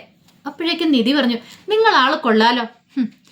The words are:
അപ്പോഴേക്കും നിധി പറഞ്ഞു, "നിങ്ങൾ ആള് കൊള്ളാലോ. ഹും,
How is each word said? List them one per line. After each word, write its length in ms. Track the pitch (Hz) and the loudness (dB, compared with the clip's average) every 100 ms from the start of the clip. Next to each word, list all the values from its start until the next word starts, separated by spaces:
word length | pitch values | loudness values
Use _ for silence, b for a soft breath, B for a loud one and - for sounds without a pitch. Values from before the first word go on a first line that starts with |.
| - _ _ _ 277 | -6 _ _ _ -16
അപ്പോഴേക്കും 460 | - 330 330 330 | -8 -6 -2 0
നിധി 220 | 269 214 | 2 2
പറഞ്ഞു, 260 | 285 247 233 B B B | 0 0 -4 B B B
"നിങ്ങൾ 240 | 427 440 330 | 0 2 2
ആള് 220 | 262 311 | 0 0
കൊള്ളാലോ. 480 | 247 214 226 247 226 - _ | 0 2 2 0 -6 -12 _
ഹും, 180 | 277 220 _ b | -6 -6 _ b